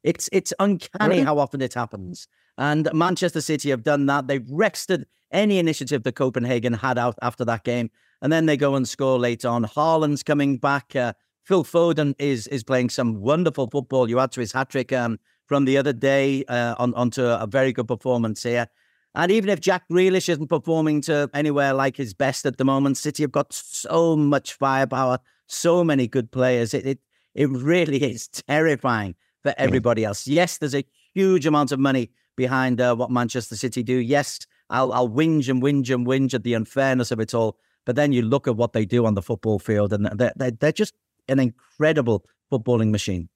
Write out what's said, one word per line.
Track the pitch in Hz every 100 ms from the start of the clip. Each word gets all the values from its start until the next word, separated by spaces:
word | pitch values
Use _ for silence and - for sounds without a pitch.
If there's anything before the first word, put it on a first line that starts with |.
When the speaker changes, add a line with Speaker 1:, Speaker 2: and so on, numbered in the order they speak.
Speaker 1:
It's, | 214 170 -
it's | 190 - -
uncanny | 202 185 - 202 214
Speaker 2:
Really? | -
Speaker 1:
how | 139 147
often | 139 139
it | 127
happens. | 123 113 101 92 87 - _ _ -
And | 143 151 151
Manchester | 160 175 180 175 160
City | 147 151 143
have | 127
done | 131 143
that. | 139 143 131
They've | 139 113
wrested | 147 214 - - 175 113 _ _
any | 180 214 196
initiative | 165 151 131 139
that | 123
Copenhagen | - 131 120 120 123 120
had | 113 131 120
out | 120 110
after | 120 -
that | 117 113
game. | - 120 117 _ _ _
And | 143
then | 165
they | 160 143
go | 143
and | 139 123
score | - 135 127
late | 120 117
on. | 123 120
Haaland's | 110 - 156 160 151 143
coming | - 147 139 131
back. | 139 139 -
Uh, | 135 120 - _ _
Phil | - 190
Foden | 143 170 170 151 143 139
is, | 143 127
is | 104 139
playing | 110 127 123
some | - 120 107
wonderful | 107 160 170 143 123
football. | 143 127 135 117
You | 120
add | 131
to | -
his | 113
hat-trick, | 131 131 135 123
um, | 131 120 110 _ _ _
from | 143
the | 135 135
other | 139
day, | 117 135 139 139 135
uh, | - 123 120 117
on, | 123
onto | 117 123 131
a | 123 117 107
very | 131 131
good | 117 113
performance | 120 131 120 113 104
here. | 120 120 117 _ _ _ _ -
And | 175
even | 220 196
if | 180
Jack | 190 180 _
Grealish | 170 185 185 175
isn't | 151 151
performing | 160 - 160 156 151
to | 139 147 143
anywhere | 143 151 143 139
like | 135 135
his | - 123
best | - 135 -
at | 143 -
the |
moment, | 135 135 139 135
City | 151 143
have | 147
got | 143 143
so | - - - - 165 165 156
much | 147 143 -
firepower, | - 135 135 131 131 131 127 _ _ _
so | - 170 175
many | 170 139
good | 120 135 113
players. | 131 127 123 117
It, | 135
it, | 135 135 _ _ _
it | - 147
really | 131 139 180 156 139
is | 135 117 -
terrifying | - - 147 160 139 131 113 98 87 _ _
for | 143
Speaker 2:
Yeah. | 135
Speaker 1:
everybody | 135 127 117 113
else. | 107 101 127
Yes, | 156 175 -
there's | 147
a | 139 135 _ _
huge | 185 190 180
amount | 151 147 135
of | 135
money | 135 131 117 _ _
behind, | - 127 135 131 120
uh, | 123
what | 117 120
Manchester | 123 120 127 110
City | 110 127 123
do. | 117
Yes, | 127 117 143 143 - - _ _
I'll, | 123 131
I'll | 120 123
whinge | 117 160 156 127
and | 127
whinge | 139 143 123
and | 127
whinge | 123 135 135
at | 127
the | 107
unfairness | 113 110 139 135 127 120
of | 113
it | 110
all. | 117 110 - _ _
But | -
then | 123 147
you | 123
look | 113 135 -
at | 110
what | 117
they | 117
do | 101 120
on | 113
the | 98
football | - 113 113 104
field, | - 104 104
and | 101 104 107
they're, | 123
they're, | - 127
they're | 110 151
just | 156 214 _ _ _ -
an | 135
incredible | 123 - _ - 156 151 120 101 _ _ _
footballing | 131 120 120 110
machine. | 104 - 90 85